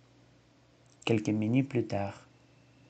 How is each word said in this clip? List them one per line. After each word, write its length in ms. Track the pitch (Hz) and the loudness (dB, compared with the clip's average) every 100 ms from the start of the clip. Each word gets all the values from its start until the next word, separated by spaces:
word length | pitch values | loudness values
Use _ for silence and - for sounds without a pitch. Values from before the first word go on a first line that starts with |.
| - - - - _ _ _ - - - | -20 -20 -20 -20 _ _ _ -20 -20 -10
Quelques 240 | - 110 107 | 0 0 2
minutes 400 | 107 110 131 135 | 0 2 2 2
plus 180 | 123 110 | -2 -2
tard. 400 | 101 101 - - - - - - - | -4 -4 -8 -20 -20 -20 -20 -20 -20